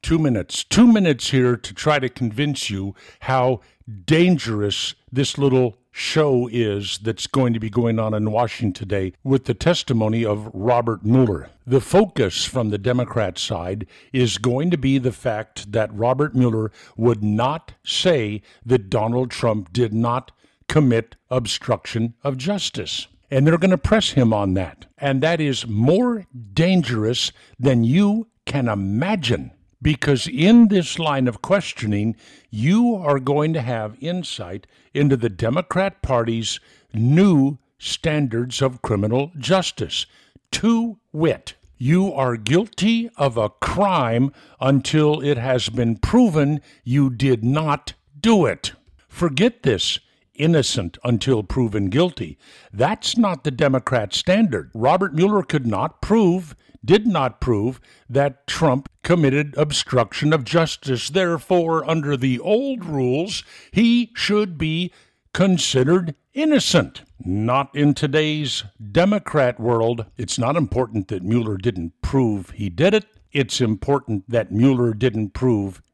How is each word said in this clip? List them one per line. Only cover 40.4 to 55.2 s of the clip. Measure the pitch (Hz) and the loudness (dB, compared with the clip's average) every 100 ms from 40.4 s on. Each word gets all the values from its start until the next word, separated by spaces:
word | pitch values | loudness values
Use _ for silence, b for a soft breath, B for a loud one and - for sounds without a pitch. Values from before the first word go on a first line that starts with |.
| _ | _
To | - 214 226 233 208 _ | -4 0 0 -2 -8 _
wit, | 151 160 - - - _ _ | -2 -2 -2 -8 -20 _ _
you | 123 175 190 | 0 2 2
are | 143 131 117 | 0 -2 -2
guilty | 107 156 220 - 202 226 233 - | 0 0 0 -2 0 0 -2 -2
of | 139 117 | -2 0
a | 107 | -4
crime | _ - 117 202 175 120 117 135 b b b | _ -6 0 2 2 0 2 0 b b b
until | 131 139 135 156 151 147 | 2 2 2 2 2 2
it | 139 131 | 0 -2
has | 131 127 110 | 0 -2 -2
been | 113 117 110 | 0 0 0
proven | - 233 240 156 143 147 b b | 2 4 4 4 0 -2 b b
you | - 135 135 | -2 2 2
did | 117 135 120 | 0 0 2
not | 117 147 156 143 - - _ 147 | 2 0 -2 -4 -6 -18 _ -2
do | 220 220 139 | 2 4 4
it. | 87 - - _ _ _ | 0 -8 -12 _ _ _
Forget | - 170 135 226 - | -4 -2 2 0 2
this, | - 98 - - _ _ _ | 0 0 -2 -6 _ _ _
"innocent | - 151 165 123 - 85 - | -2 2 2 2 -4 -6 -6
until | 123 117 - 120 | -2 -2 2 0
proven | 101 135 117 104 98 | 0 -2 -2 0 -2
guilty." | 117 180 - 85 71 b b b | 0 0 -2 -12 -12 b b b
That's | 101 151 226 - 226 | -2 -2 0 -4 0
not | 208 165 | 0 0
the | 151 | -6
Democrat | 127 143 131 - 123 104 | 0 0 0 0 -2 -2
standard. | - - 196 214 104 67 | -6 0 2 2 0 -8
Robert | 110 123 180 190 | -2 2 2 0
Mueller | 147 | 0